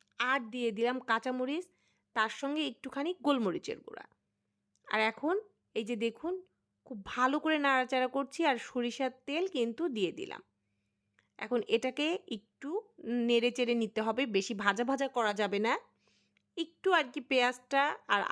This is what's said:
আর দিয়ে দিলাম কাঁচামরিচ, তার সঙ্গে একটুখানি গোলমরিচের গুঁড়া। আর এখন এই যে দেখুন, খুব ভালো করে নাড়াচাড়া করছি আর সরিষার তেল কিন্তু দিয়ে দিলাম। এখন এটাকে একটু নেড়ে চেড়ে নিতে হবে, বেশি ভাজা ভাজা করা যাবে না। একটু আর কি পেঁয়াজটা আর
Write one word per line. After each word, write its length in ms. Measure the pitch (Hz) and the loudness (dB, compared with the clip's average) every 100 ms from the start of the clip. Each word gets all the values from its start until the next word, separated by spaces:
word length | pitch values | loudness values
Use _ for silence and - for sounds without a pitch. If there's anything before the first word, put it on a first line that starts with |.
| _ - | _ -2
আর 200 | 247 269 226 | 0 0 -2
দিয়ে 200 | 247 233 | -2 -2
দিলাম 240 | 208 233 254 247 | 2 0 0 0
কাঁচামরিচ, 580 | 226 254 254 254 311 359 _ _ _ _ 233 | 0 0 -2 -2 -4 -6 _ _ _ _ -2
তার 160 | 214 - | 0 -2
সঙ্গে 220 | 277 302 285 | -4 -2 -4
একটুখানি 440 | - 262 277 311 370 | -6 -10 -6 -6 0
গোলমরিচের 560 | 269 269 202 165 - - | 2 2 2 -2 -6 -10
গুঁড়া। 240 | - - - _ _ _ _ _ _ _ - | -12 -16 -18 _ _ _ _ _ _ _ -4
আর 120 | 214 | 0
এখন 340 | 220 226 294 392 - _ _ | 0 0 -2 -2 -4 _ _
এই 100 | 220 | -6
যে 120 | 214 233 | -4 -2
দেখুন, 380 | 233 226 330 370 - _ _ _ - | -2 -2 -6 -6 -8 _ _ _ -14
খুব 120 | 220 196 | -12 -8
ভালো 300 | 247 262 294 | 0 2 2
করে 160 | 311 302 | 2 2
নাড়াচাড়া 500 | 285 262 254 262 254 | 4 2 2 2 2
করছি 320 | 269 269 - 320 | 0 -2 0 2
আর 60 | 240 - | 2 -2
সরিষার 460 | 247 240 233 262 254 | -2 -2 -2 -4 -4
তেল 200 | - 302 370 | -4 -2 -2
কিন্তু 340 | 269 233 226 330 | 0 -2 0 -2
দিয়ে 240 | 220 175 | 0 0
দিলাম। 300 | - - 58 - _ _ _ _ _ _ _ _ - | -2 -8 -10 -16 _ _ _ _ _ _ _ _ -12
এখন 220 | 208 240 - | -2 -2 2
এটাকে 380 | 226 254 262 302 359 - 220 | 0 0 0 0 -2 -4 -10
একটু 340 | - _ 277 381 - - - 240 233 | -10 _ -6 -6 -6 -10 -4 0 2
নেড়ে 240 | 233 240 | 4 4
চেড়ে 220 | 240 240 | 2 2
নিতে 260 | 240 214 220 | 2 0 0
হবে, 200 | 220 220 269 | 0 0 0
বেশি 280 | 196 190 | 0 0
ভাজা 300 | 208 202 196 | 0 2 2
ভাজা 220 | 240 269 277 | 0 0 0
করা 240 | 247 214 | 0 0
যাবে 240 | 202 202 202 | 2 0 2
না। 140 | 220 349 - _ _ _ _ _ _ - | 2 0 -4 _ _ _ _ _ _ -8
একটু 320 | 330 _ 381 | -8 _ 2
আর 140 | 349 262 | 2 2
কি 100 | 277 240 | -6 0
পেঁয়াজটা 520 | 254 247 247 - 277 285 - - | 4 4 0 0 2 2 0 0
আর 140 | 202 - | 0 4